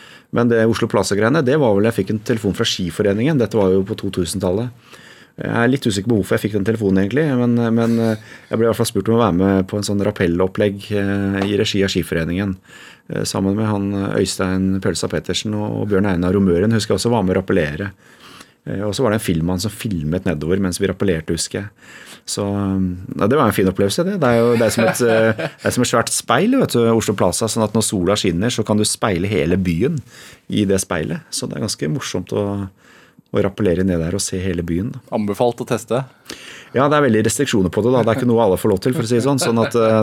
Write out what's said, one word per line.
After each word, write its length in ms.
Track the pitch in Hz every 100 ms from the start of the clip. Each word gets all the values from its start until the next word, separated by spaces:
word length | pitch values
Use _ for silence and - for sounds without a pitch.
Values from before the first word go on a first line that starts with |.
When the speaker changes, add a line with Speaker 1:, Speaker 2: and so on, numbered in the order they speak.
| - - - -
Speaker 1:
Men 140 | 120
det 140 | 117 113
Oslo 220 | 107 113
Plaza-greiene, 480 | 110 95 101 110 156 123
det 100 | 151
var 100 | 127
vel, 140 | 98 107
jeg 80 | 110
fikk 100 | 95
en 100 | 107 -
telefon 260 | 113 104
fra 120 | 87 110
Skiforeningen. 720 | - 90 80 101 101 131 151
Dette 160 | 110 113
var 160 | 95
jo 80 | 95 98
på 80 | 110
to 160 | 101 95
tusen-tallet. 720 | 82 98 92 95 123 120 - - - - - -
Jeg 160 | -
er 160 | 110 120
litt 160 | 135
usikker 240 | 120 98 104
på 80 | 113
hvorfor 220 | 95 113
jeg 80 | 104
fikk 80 | 104
den 80 |
telefonen 380 | 98 113 101 95
egentlig, 240 | 98 123 156 127
men, 220 | 120 120 117 113
men, 200 | 117 117
eh, 200 | 113 110 - - -
jeg 80 | 110
ble 80 |
i 60 | 113
hvert 80 | 110
fall 100 | 113
spurt 200 | 101 95
om 60 | 113
å 60 |
være 120 | 113 85
med 300 | 95 95 95
på 80 | 104
en 80 |
sånn 160 | 104 101
rappellopplegg, 800 | 98 104 92 85 92 - 104 101 - 101
eh, 440 | 98 101 98 98
i 140 | 98 101
regi 220 | 107 101
av 60 | 98
Skiforeningen. 640 | 95 80 82 82 87 101 95 - - - - -
Eh, 80 | - 104
sammen 240 | 104 98 101
med 100 | 110
han, 220 | 104 101
eh, 220 | 101 98 107
Øystein 560 | 98 - 95 95 95 95
Pølsa 300 | 98 82 -
Pettersen 400 | 82 - 90 110 107
og, 240 | 107 110
og 80 | 104
Bjørn 160 | 98 104
Einar 240 | 87 87
Romøren, 400 | 98 95 85 104
husker 220 | 113 101
jeg 80 | 101
også 100 | 117
var 140 | 117 95
med 80 | 95
å 60 |
rappellere. 480 | 95 95 78 76 101 - - - - - - _
Eh, 160 | - 98
og 140 | 104 101
så 80 |
var 80 | 127
det 60 | 107
en 60 | -
filmmann 340 | 82 85 92
som 140 | 107 -
filmet 480 | 117 87 73 90
nedover 320 | 95 80 76 98
mens 160 | 95 87
vi 80 | 98
rappellerte, 480 | 95 101 82 80 82
husker 300 | - 101 104
jeg. 260 | _ - - - -
Så, 220 | - - 101
eh, 400 | 101 98 95 92 90 92 -
ja, 80 | 101
det 80 | 143
var 80 | 120
en 60 | 104
fin 80 | 95
opplevelse, 380 | 95 101 135 175
det. 80 | 202
Det 80 | 131
er 80 | 117
jo, 80 | 117 117
det 140 | 113
er 40 | 110
som 100 | 113
et, 160 | 110
eh, 400 | 120 110 110 107 -
Speaker 2:
<laughs> 100 | -
Speaker 1:
det 80 | -
er 80 | -
som 80 |
et 80 | 120
svært 220 | 117 113 -
speil, 400 | - 120 208 269
vet 140 | 180 120
du, 20 | 117 113
Oslo 160 | 107
Plaza, 320 | 98 98 - 113
sånn 160 | - 107
at 80 | 113
når 80 | 107
sola 240 | 101 90 104
skinner, 400 | 101 85 117 120
så 80 |
kan 160 | 107 107
du 80 | 104
speile 400 | - 107 87 98
hele 320 | 104 80 90
byen 400 | 90 82 127 156 - - - - -
i 160 | 104
det 160 | 98 95
speilet. 480 | - 87 78 156 -
Så 160 | -
det 160 | - 143
er 60 | 113
ganske 240 | - 151
morsomt 400 | 151 - 98 95
å, 160 | 107 101 101 98 _ _ - - _ _
å 60 | 104
rappellere 400 | 101 - 101 85
ned 140 | 95 85
der 140 | 80 98
og 60 |
se 160 | - 95
hele 220 | 95 85
byen, 280 | 82 85 110
da. 60 | 135 -
Speaker 2:
Anbefalt 460 | 117 104 101 123 120
å 60 | 123
teste? 300 | 113 - 117 131 - - - - - - 117
Speaker 1:
Ja, 100 | 139
det 60 | 147
er 60 |
veldig 180 | 139 107 110
restriksjoner 440 | - 139 113 90
på 80 | 107
det, 60 | 110
da. 80 | 127
Det 100 | 113
er 60 | 107
ikke 80 | 123
noe 120 | 117
alle 140 | 110 87
får 100 | 110
lov 80 | 110
til, 120 | 131 127
for 80 |
å 40 | 110
si 60 | 120
det 60 | 123
sånn. 140 | 139
Sånn 160 | 120 117
at, 120 | 110 120
eh, 200 | 110 110